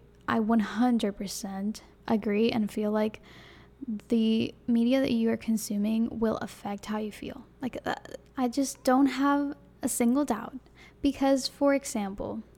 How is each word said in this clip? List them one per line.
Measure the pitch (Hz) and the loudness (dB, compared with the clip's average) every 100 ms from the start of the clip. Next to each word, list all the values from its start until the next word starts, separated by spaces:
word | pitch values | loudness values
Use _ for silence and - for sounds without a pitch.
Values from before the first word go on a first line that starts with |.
| - - - | -20 -14 -2
I | 226 | 0
one | 214 233 | 2 2
hundred | 202 202 254 233 208 | 2 2 2 2 0
percent | - 196 - 196 196 208 214 - - - | -4 -8 -8 -8 -6 -6 -6 -14 -14 -2
agree | 226 208 202 226 | 0 2 2 2
and | 233 208 | 2 -2
feel | 220 208 | -2 -2
like | 214 214 - - - - - - - - 208 - | 0 -2 -4 -20 -20 -20 -20 -20 -14 -10 -8 0
the | 233 220 220 233 - - | 2 4 2 0 -4 0
media | 233 240 269 | 2 4 2
that | 262 | 2
you | 233 226 | 2 0
are | 226 | 0
consuming | - 220 - 208 208 220 226 220 | -2 -2 -2 -2 0 0 -2 0
will | 220 - | -2 -2
affect | - - 208 202 - | -6 -10 -10 -8 -6
how | 214 | -6
you | 214 | -6
feel. | - - - - - | -10 -12 -14 -18 -10
Like, | 254 - - | -8 -6 -6
uh, | - - - - - | -6 -8 -18 -12 -2
I | 254 | -2
just | 262 269 - | 0 -2 0
don't | - 254 277 | 4 6 4
have | 254 285 285 285 - - - | 4 2 2 0 -6 -16 -8
a | - | -4
single | - 240 269 285 | 0 2 2 0
doubt, | 214 220 262 - - - - | -2 -6 -14 -18 -20 -20 -2
because, | 285 - 269 269 247 | -2 2 2 2 0
for | - 285 | 0 2
example, | 277 - 220 196 196 - 220 - | 2 0 -6 -6 -6 -8 -8 -10